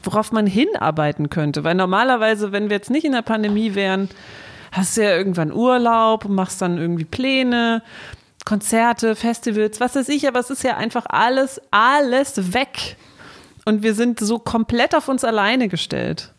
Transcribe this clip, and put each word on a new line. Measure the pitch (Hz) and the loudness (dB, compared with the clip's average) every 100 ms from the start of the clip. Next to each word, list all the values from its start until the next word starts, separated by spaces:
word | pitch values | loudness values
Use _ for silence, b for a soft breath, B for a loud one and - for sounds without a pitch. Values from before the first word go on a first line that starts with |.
worauf | - 208 220 | -2 -2 0
man | 220 208 | 0 2
hinarbeiten | 190 349 427 147 156 147 147 147 | 2 0 0 -2 0 -2 -2 -4
könnte? | - 147 143 | -2 -2 -2
Weil | 151 | 0
normalerweise, | 180 185 190 254 247 220 214 208 | 0 2 2 2 2 2 0 -2
wenn | 202 208 | -2 -2
wir | 208 | -4
jetzt | - | -2
nicht | 269 | -2
in | 311 | 0
der | 254 | -2
Pandemie | 226 220 208 208 220 | -2 -2 0 0 0
wären, | 196 196 190 196 B B B B B B | 0 0 0 -2 B B B B B B
hast | - 185 226 | -4 -2 2
du | |
ja | 208 | 2
irgendwann | 175 196 175 156 | 2 2 0 -2
Urlaub | 180 247 254 233 226 226 220 | 2 2 4 4 4 2 0
und | 208 | 0
machst | 196 185 - | -2 -2 -2
dann | 180 175 | -2 -2
irgendwie | 170 170 | -2 -2
Pläne, | 160 - 262 262 254 240 233 226 B B B B B B - | -4 -4 0 0 2 2 2 0 B B B B B B -4
Konzerte, | 208 208 226 233 233 226 | -2 0 2 2 2 0
Festivals, | 214 233 233 - 214 214 214 | 0 -2 -2 -2 0 -2 0
was | 247 | -2
weiß | 277 254 | -2 -2
ich, | 285 285 | 0 0
aber | 240 | 0
es | 247 | -4
ist | 269 | -2
ja | 262 - | -2 -2
einfach | 226 240 - | -2 -4 -2
alles, | - 226 262 269 - _ | 2 2 2 0 -4 _
alles | 202 233 294 269 254 277 - 185 | 2 4 4 4 2 0 -2 -2
weg. | 214 277 - - - B B B B B B - | -2 -4 -6 -12 -12 B B B B B B 0
Und | 214 | 2
wir | 220 | 2
sind | 214 247 226 | 2 0 0
so | 208 233 | 0 -2
komplett | - 226 220 240 254 | -2 -2 0 0 2
auf | 320 - | 2 0
uns | 262 | -2
alleine | 233 220 202 254 226 | 0 2 2 2 0
gestellt | 180 - 131 120 160 - | -2 -4 -4 -4 -6 -10